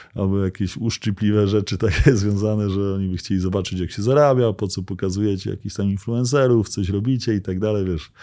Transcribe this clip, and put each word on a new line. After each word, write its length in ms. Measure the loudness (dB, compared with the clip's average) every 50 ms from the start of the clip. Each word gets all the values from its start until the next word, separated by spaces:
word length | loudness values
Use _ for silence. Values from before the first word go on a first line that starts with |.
| -20 -12 -6
albo 300 | -2 -2 0 0 0 0
jakieś 320 | -2 -2 -2 -4 -4 -4
uszczypliwe 720 | -4 -4 -4 -4 -4 -4 -4 -2 0 2 2 4 4 4 4
rzeczy 300 | 2 0 0 0 -4 -2
<laughs> 60 | 0 0
takie 280 | 2 4 6 6 4
związane, 540 | 4 2 0 0 0 0 0 0 0 0 0
że 240 | 0 0 -2 -2 -2
oni 140 | -2 -2 -2
by 80 | -4
chcieli 240 | -4 -4 -2 -2 0
zobaczyć, 400 | 0 0 -2 -2 -2 -4 -4 -4
jak 100 | -6 -6
się 120 | -4 -2
zarabia, 500 | 0 2 4 4 4 4 4 4 2 2
po 160 | 0 -2 -4 -4
co 140 | -4 -6
pokazujecie 680 | -6 -6 -6 -4 -4 -4 -2 0 0 0 -2 -2 -4 -6
jakichś 240 | -8 -8 -8 -8 -4
tam 160 | -2 -2 -2
influencerów, 800 | -2 -2 -4 -4 -2 -2 0 2 2 4 4 6 4 4 2 0
coś 200 | -2 -4 -2 -2
robicie 460 | 0 0 0 0 -2 0 0 -2 -2
i 60 | -2
tak 200 | -2 -4 -4 -2
dalej, 240 | 0 0 0 0 -2
wiesz. 280 | -2 -4 -4 -6 -10 _ -20